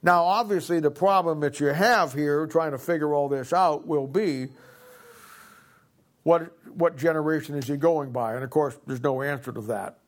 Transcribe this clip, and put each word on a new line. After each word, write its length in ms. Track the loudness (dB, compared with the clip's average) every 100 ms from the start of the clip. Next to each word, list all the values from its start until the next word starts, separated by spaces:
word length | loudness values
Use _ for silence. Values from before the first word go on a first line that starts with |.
Now, 220 | 6 4
obviously, 560 | 4 2 2 -2 0 0
the 100 | 0
problem 500 | 2 2 4 2 0
that 200 | -2 0
you 80 | 0
have 440 | 2 4 4 2
here 340 | -2 0 0 0
trying 260 | 0 0
to 60 | -4
figure 360 | -4 -2 0
all 140 | 0 0
this 240 | -2 0
out 340 | 2 2 2 -2
will 200 | -2 0
be 420 | 0 0 -2 -6 -12 -20 -20 -20 -20 -20 -20 -20 -20 -20 -20 _ _ _ _ _ _
what, 320 | 2 2 2 -16 -18
what 220 | -2 -2 2
generation 580 | 0 0 0 -2 -4
is 120 | -8 -6
he 100 | 0
going 360 | 2 2 -2
by? 220 | -4 -4
And, 100 | -4
of 60 | -2
course, 280 | 0 0 -4 -10
there's 160 | -4
no 200 | -2 -2
answer 300 | -2 -6 -8
to 100 | -10
that. 360 | -6 -6 -6 -12